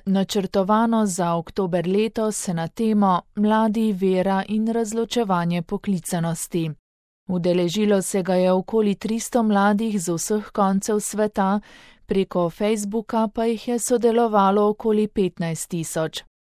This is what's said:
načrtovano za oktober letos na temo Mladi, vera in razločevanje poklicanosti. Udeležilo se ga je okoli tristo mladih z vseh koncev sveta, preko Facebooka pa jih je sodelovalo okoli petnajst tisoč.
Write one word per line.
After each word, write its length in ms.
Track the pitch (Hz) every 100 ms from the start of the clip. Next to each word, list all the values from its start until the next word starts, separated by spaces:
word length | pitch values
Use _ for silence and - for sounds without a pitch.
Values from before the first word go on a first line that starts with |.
| -
načrtovano 1000 | 190 190 208 190 202 185 214 233 226 208
za 280 | 175 170
oktober 520 | 170 160 - 190 175 170
letos 600 | 196 220 226 220 - -
na 220 | 165 165
temo 520 | - 220 208 196 175 - -
Mladi, 560 | 214 220 220 220 220
vera 500 | 185 190 185 185 190 190
in 200 | 214 220
razločevanje 960 | 226 220 226 226 240 214 180 170 175
poklicanosti. 1080 | 165 202 - 185 - 175 165 165 - 175 160 147 _ _ _ _ -
Udeležilo 760 | 180 180 175 175 196 208 196
se 200 | 180 196
ga 120 | 185
je 180 | 185 185
okoli 420 | 185 - 226 208
tristo 480 | 190 208 226 - 240
mladih 580 | 220 202 202 208 226 202
z 120 | 175
vseh 380 | 165 - 214 208
koncev 500 | - 196 196 214 214
sveta, 600 | - 208 214 214 190 208 - - - _ -
preko 440 | 196 185 180 170
Facebooka 760 | - 208 220 202 226 214 226 220
pa 100 | 233
jih 240 | 226 220 -
je 100 | 240
sodelovalo 920 | - 240 233 226 233 208 196 202 208
okoli 400 | 208 226 214 214
petnajst 640 | - 180 - 165 160 -
tisoč. 520 | 170 160 170 160 - - _